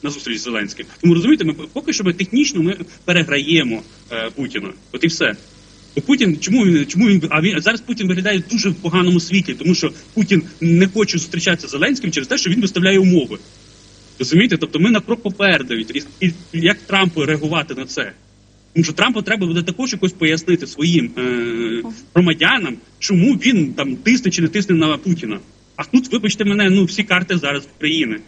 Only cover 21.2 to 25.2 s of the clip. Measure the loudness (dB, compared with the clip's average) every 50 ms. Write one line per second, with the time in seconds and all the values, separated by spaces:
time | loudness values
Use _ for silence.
21.2 | -4 -2 -2 -2 -2 -4 -4 -4 -4 -4 -4 -6 -6 -8 -12 -14 -18 0 _ 2
22.2 | 2 2 2 0 0 0 0 0 -2 -6 -8 -10 -14 _ _ _ -4 0 2 4
23.2 | 4 4 2 2 2 2 2 2 2 0 -2 -6 -6 -6 -6 -4 0 2 2 2
24.2 | 2 -2 0 0 -2 0 0 -2 0 0 2 2 2 2 0 -2 -2 -2 -2 -2